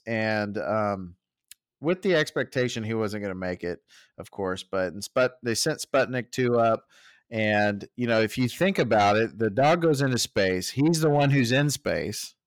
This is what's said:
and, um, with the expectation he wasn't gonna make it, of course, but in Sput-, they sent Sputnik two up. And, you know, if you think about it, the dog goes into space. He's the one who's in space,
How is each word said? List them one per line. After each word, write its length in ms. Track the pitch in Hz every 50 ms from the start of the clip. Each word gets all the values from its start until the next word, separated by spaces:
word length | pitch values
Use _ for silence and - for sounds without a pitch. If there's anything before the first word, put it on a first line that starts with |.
| _
and, 500 | 113 117 110 110 110 107 107 104 101 101
um, 600 | 107 71 78 107 110 104 101 101 95 92 87 90 _ _ _ _ _ _ _ - - _ _ _ _
with 200 | 135 156 185 185
the 120 | - 196 175
expectation 720 | 156 156 - - 151 127 - - 131 123 120 - 123 110
he 80 | 107
wasn't 300 | 113 110 110 101 104 104
gonna 120 | 104 98 92
make 300 | 92 92 90 90 85 -
it, 160 | 87 87 - _ _ - - - _ _ -
of 120 | - -
course, 320 | - - 98 92 92 92
but 300 | - - - 95 92 87
in 80 | 80 101
Sput-, 380 | - - - 135 127 127 - -
they 120 | - 120 110
sent 260 | - - 156 151 -
Sputnik 500 | - - - 135 123 - 131 127 113 -
two 280 | - - 127 120 120 117
up. 240 | 113 113 113 107 - _ _ - - - - _ _ _
And, 560 | 117 110 110 107 107 104 104 104 104 98 - - _
you 100 | - 120
know, 140 | 117 117 110
if 160 | 110 104 -
you 120 | 127 127 117
think 280 | - - 170 196 196 -
about 380 | 147 110 117 107 101 101 104
it, 220 | 110 117 95 69 101
the 100 | 113 110
dog 320 | 98 123 135 151 175 175
goes 220 | 165 165 147 131
into 160 | 143 131 127 113
space. 500 | - - _ 110 98 92 92 90 90 -
He's 320 | - 127 143 160 170 156
the 80 | 156 151
one 220 | 147 147 143 139
who's 220 | 143 139 123 113
in 180 | 123 135 143 147
space, 640 | - - - 95 85 80 73 90 101 - - - - _ _